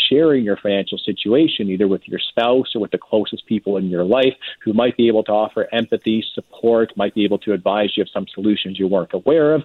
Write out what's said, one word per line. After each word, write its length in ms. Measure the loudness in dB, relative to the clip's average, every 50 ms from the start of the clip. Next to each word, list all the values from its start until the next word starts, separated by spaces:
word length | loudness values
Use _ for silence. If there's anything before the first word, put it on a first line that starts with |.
| 0 2
sharing 340 | 2 4 4 4 4 2 2
your 140 | 0 -2
financial 400 | -2 -2 0 0 0 -2 -4 -8
situation 720 | -8 -6 -6 -6 -4 0 2 4 4 4 2 0 -2 -4 -2
either 180 | 0 0 0
with 180 | 0 0 -2 -4 -8
your 100 | -8 -8
spouse 560 | -8 -6 -2 0 2 2 2 2 0 0 -4
or 40 | -6
with 120 | -4 -4
the 60 | -4
closest 480 | -6 -4 -2 -2 0 0 -2 -6 -10 -6
people 320 | -4 -4 -2 -2 -2 -2
in 120 | -2 -2 -2
your 140 | -2 0 0
life 320 | 2 2 2 2 2 0 -2 -8 -18 -16 -8
who 140 | -4 -2 0
might 240 | 2 2 2 2
be 100 | 2 2
able 160 | 4 4 2 0
to 80 | 0
offer 380 | 0 0 0 0 -2 -4 -4 -2
empathy, 540 | -2 -4 -2 -2 -4 -4 -2 -2 -2 -2 -4 -6 -10
support, 580 | -14 -14 _ -8 -2 0 2 4 2 2 0 -2
might 180 | -4 -4 -2 0
be 80 | 0 0
able 140 | 0 0
to 160 | -2 -2 -2 -2
advise 420 | -2 0 -2 0 0 -2 -2 -2
you 80 | -4 -4
of 60 | -4
some 180 | -6 -10 -10
solutions 500 | -10 -8 -4 -2 -2 -2 -2 -4 -8 -6
you 80 | -4 -2
weren't 280 | 0 0 -2 -2 -4 -6
aware 400 | -4 0 2 2 4 4 2 2
of. 100 | 0